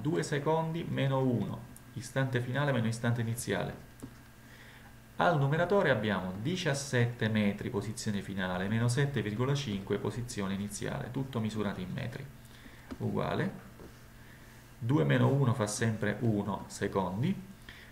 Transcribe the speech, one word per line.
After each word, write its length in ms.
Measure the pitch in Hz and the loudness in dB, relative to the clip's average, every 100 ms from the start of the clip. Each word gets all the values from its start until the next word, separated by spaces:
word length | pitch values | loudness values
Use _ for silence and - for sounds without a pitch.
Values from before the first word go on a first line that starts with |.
due 220 | 127 170 | 0 0
secondi 600 | - 143 151 160 160 165 | 0 0 2 2 0 -2
meno 360 | - 127 135 135 | -2 0 2 4
uno, 400 | 131 113 95 - - - - | 4 2 0 -4 -10 -16 -14
istante 460 | - - 135 131 120 | -10 -4 0 2 0
finale 320 | 123 131 147 | 0 0 2
meno 160 | 123 110 | 4 2
istante 340 | 113 120 120 | 0 0 2
iniziale. 640 | 113 117 - 92 - - - - - - - - - - - - - - - - | 0 -2 0 0 -2 -6 -12 -16 -16 -16 -20 -20 -20 -20 -20 -20 -20 -20 -12 0
Al 200 | 170 156 | 4 4
numeratore 540 | 139 160 170 202 160 | 4 4 4 4 6
abbiamo 420 | 120 107 95 92 95 | 4 2 0 -2 -4
diciassette 880 | 123 180 156 139 - 127 120 - 110 | -2 0 0 0 0 2 2 2 2
metri 400 | 107 104 98 - | 4 2 2 -2
posizione 520 | 101 98 98 113 101 | -2 -4 -4 -2 -2
finale 460 | 92 95 92 90 95 | -2 -2 0 0 2
meno 200 | 113 120 | 2 4
sette 340 | 131 143 113 | 4 2 2
virgola 320 | 104 104 131 | 0 0 0
cinque 440 | 143 110 101 - 101 | 0 0 -4 0 0
posizione 580 | 104 110 117 101 95 98 | 0 -4 -6 -4 -2 -2
iniziale, 560 | 101 - 104 98 - | -4 -4 -4 -4 -4
tutto 280 | 127 135 117 | -4 -4 -2
misurato 400 | 110 107 101 92 | -2 0 -2 -2
in 120 | 92 | -6
metri, 320 | - 120 - - - - - - - - - | -4 -6 -6 -10 -14 -18 -18 -18 -18 -14 -6
uguale 540 | 110 104 92 98 190 - - - - - - - - - - - - - | -4 -2 0 0 -2 -4 -14 -16 -18 -18 -20 -20 -20 -20 -20 -20 -18 -6
due 260 | 117 151 | 2 4
meno 240 | 143 131 123 | 6 6 6
uno 260 | 139 131 | 6 4
fa 140 | 110 104 | 4 0
sempre 500 | - 113 107 104 101 | 2 0 2 0 2
uno 440 | 117 101 98 95 - | 2 2 0 -4 -6
secondi, 840 | - - 101 90 98 160 202 - - - - - | -4 0 0 0 0 0 0 -4 -16 -16 -18 -16